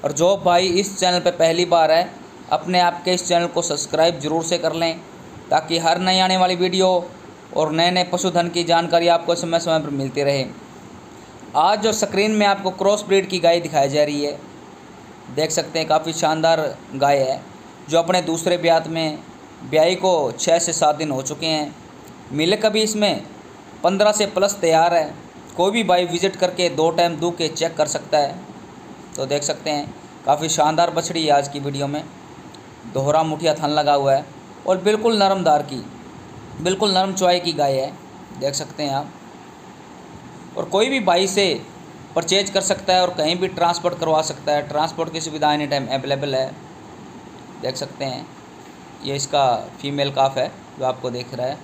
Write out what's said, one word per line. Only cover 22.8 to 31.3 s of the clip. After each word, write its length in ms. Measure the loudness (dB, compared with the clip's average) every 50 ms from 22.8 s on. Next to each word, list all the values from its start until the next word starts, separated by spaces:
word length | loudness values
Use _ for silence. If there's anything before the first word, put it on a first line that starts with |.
इसमें 420 | 0 0 0 0 0 0 0 -2 -6 -12 -18 -20 -20 -20 -20 -20 -20 -20 -20 -2 0
पन्द्रह 280 | 0 2 4 4 4
से 140 | 4 2 0 0
प्लस 260 | 2 0 0 0 0
तैयार 400 | 0 0 4 4 6 4 6 4
है। 200 | 2 2 0 -6 -14 -18 -20 -20 -20 -20 -16 -2 0
कोई 140 | 0 2
भी 120 | 2 0 2
भाई 220 | 4 4 2 2
विजिट 300 | 0 -2 0 0 -2 0
करके 320 | 0 -2 -2 0 0 0 0
दो 180 | 2 2 2 2
टाइम 240 | 4 2 2 2 2
दूध 200 | 0 -2 -4 -2 -2
के 100 | -4 -4
चेक 260 | -2 -2 -4 -4 0
कर 120 | -2 -2 -2
सकता 300 | -2 -6 -6 0 0 2
है। 180 | 2 2 -2 -8 -14 -16 -18 -20 -20 -20 -20 -20 -20 -20 -20 -20 -20 -14 -8
तो 100 | -8 -6
देख 180 | -2 -2 -2 -2
सकते 260 | -2 -6 -4 -4 -4
हैं 240 | -4 -4 -4 -8 -12 -16 -18 -20 -20 -10 0
काफ़ी 240 | 0 0 0 2 -4
शानदार 420 | 0 2 2 2 4 2 2 2
बछड़ी 340 | 2 -2 -4 -2 -4 -2 2
है 60 | 4